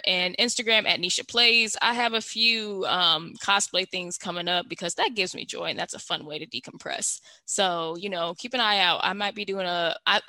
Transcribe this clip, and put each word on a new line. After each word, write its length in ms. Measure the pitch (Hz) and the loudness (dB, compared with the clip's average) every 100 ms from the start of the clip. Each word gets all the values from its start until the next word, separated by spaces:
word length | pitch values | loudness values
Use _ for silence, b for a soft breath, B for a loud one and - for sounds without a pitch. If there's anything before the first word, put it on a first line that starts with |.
| - | 4
and 300 | 180 180 180 | 2 2 2
Instagram 500 | 240 - 226 220 - | 0 0 2 2 4
at 140 | 165 | 2
Nisha 260 | 180 - - | 0 -2 0
Plays. 480 | 233 240 233 220 - | 4 6 6 4 2
I 120 | 208 | 0
have 200 | 240 233 | 2 0
a 80 | 226 | 0
few, 640 | - 220 233 226 214 196 190 | -4 0 2 2 -2 -4 0
um, 480 | 180 170 160 165 - | 2 4 2 -2 -6
cosplay 420 | - 202 - 180 185 | 2 2 2 -2 -2
things 280 | 185 175 175 | -4 -6 -8
coming 300 | 196 175 175 | -6 -4 0
up 220 | 175 - | -2 -2
because 260 | 165 175 - | -6 -6 0
that 200 | 415 226 | -2 0
gives 200 | 185 - | -4 -4
me 80 | |
joy 220 | - - 170 | -10 -6 -4
and 120 | - | -4
that's 160 | - | -6
a 60 | - | -8
fun 260 | - 160 151 | -6 -8 -6
way 140 | 151 | -10
to 80 | 160 | -8
decompress. 720 | 120 - - - - - - B B | -10 -12 -12 -8 -4 -4 -6 B B
So, 540 | - - 190 170 160 170 | -6 0 2 0 -2 -4
you 120 | 202 | -6
know, 260 | 180 170 175 | -4 -4 -6
keep 160 | 240 | -6
an 80 | 247 | 0
eye 180 | 220 202 | 2 4
out. 220 | 180 160 | 4 4
I 80 | - | 0
might 240 | 196 202 208 | 0 -4 -4
be 80 | |
doing 220 | 202 196 180 | -6 -4 -2
a, 300 | 175 170 - - | 0 0 0 2
I, 140 | 202 | 2